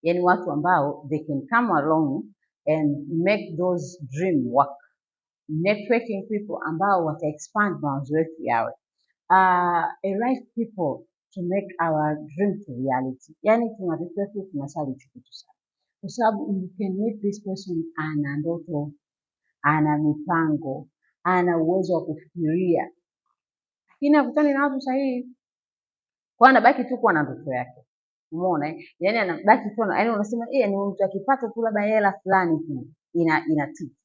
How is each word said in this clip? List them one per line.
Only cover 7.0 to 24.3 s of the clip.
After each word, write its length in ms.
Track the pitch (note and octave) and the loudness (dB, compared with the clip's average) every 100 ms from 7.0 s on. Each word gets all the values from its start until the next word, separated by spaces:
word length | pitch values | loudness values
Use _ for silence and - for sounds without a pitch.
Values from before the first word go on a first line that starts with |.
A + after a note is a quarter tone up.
| D#3+ | 2
wata 220 | D3+ D3+ | -2 -4
expand 520 | D3+ - G#3+ G#3 D#3 | -6 -6 0 0 0
mawazo 360 | C#3+ C#3 C#3 D3+ | -2 -4 -2 0
yetu 260 | D#3+ D#3+ | 0 -4
yawe. 300 | - A#2 A2+ - _ _ _ _ _ | 0 0 0 -6 _ _ _ _ _
Ah, 540 | F#3 F#3 F3+ F3 F3 E3 - | 4 6 4 2 0 -2 -4
a 100 | G3 G3 | -4 -2
right 280 | A#3+ C4 - - | 0 -2 -4 -8
people 500 | A3+ F#3+ D#3+ B2 - _ _ | -8 -2 -4 -4 -10 _ _
to 80 | - | -8
make 260 | F3 F#3+ G3 F3+ | -2 -2 -4 -4
our 360 | E3 D#3 D3+ D3+ - D3 | 0 2 0 -2 -8 -2
dream 240 | G3+ F3 - | -2 -2 -8
to 80 | B2 | -6
reality. 500 | C3+ B2+ C3 C3 _ - | -2 -2 -2 -8 _ -6
Yaani 340 | G3+ A3+ A#3 G#3+ | 0 2 0 -4
tunatakiwa 500 | F#3 D#3 F3 - G3+ | -4 -4 -6 -6 -6
tuwe 180 | G#3 F#3+ | -6 -8
tunasali 460 | C#3+ C#3 E3+ C#3+ | -8 -8 -6 -6
hicho 180 | C3 _ | -8 _
kitu 200 | - _ | -20 _
sana. 200 | - - _ _ _ _ _ | -20 -20 _ _ _ _ _
Kwa 80 | G3 | -14
sababu 440 | - A3+ G3+ - | 0 0 0 -4
you 160 | G3 F#3 - | -4 -6 -6
can 160 | G3+ F#3 | -6 -2
meet 240 | A3 G#3+ | -4 -2
this 220 | G3+ G3+ | -4 -4
person 400 | G3+ F#3+ - E3 E3 - | -8 -10 -6 -6 -6 -8
ana 420 | D#3 D3+ C#3+ D3 | -6 -4 -2 -4
ndoto, 540 | D3+ E3+ - D3 D3 C#3+ _ _ _ _ _ _ | -4 -6 -6 -6 -6 -10 _ _ _ _ _ _
ana 360 | C#3+ D#4 D4+ D4+ | 0 2 2 2
mipango, 920 | - D3+ - E4 D#4+ D4+ - C3 - _ _ _ | 0 -2 -2 0 2 0 -4 -8 -10 _ _ _
ana 340 | F3 F#3 F3 E3+ | 0 2 2 2
uwezo 360 | D#3+ F#3 E3+ | 2 2 2
wa 120 | E3+ - | -2 -2
kufikiria. 840 | D#3 - F3 D#3 E3 F#3 E3 - _ _ _ _ _ _ _ _ _ _ | -10 -10 -4 0 0 2 2 0 _ _ _ _ _ _ _ _ _ _
Lakini 260 | _ C#4+ D4 | _ 4 4
hakutani 380 | B3+ | 4